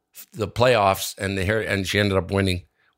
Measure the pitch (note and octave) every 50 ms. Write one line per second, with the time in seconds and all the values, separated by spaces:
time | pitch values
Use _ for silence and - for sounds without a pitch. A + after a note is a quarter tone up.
0 | _ _ _ - - - - - G#2 F#2+ - - B2 B2+ A#2+ G#2+ G2 G2 F#2+ -
1 | - - - - G2+ F#2+ G2 G2 F2+ G2 A2 A2 G2 - G#2 G2 F#2+ F2+ - G#2
2 | G#2 G2+ F#2+ F#2+ F2 F#2 G2 G2 G2 F#2+ F2+ F2+ - _ _ _ _ _ _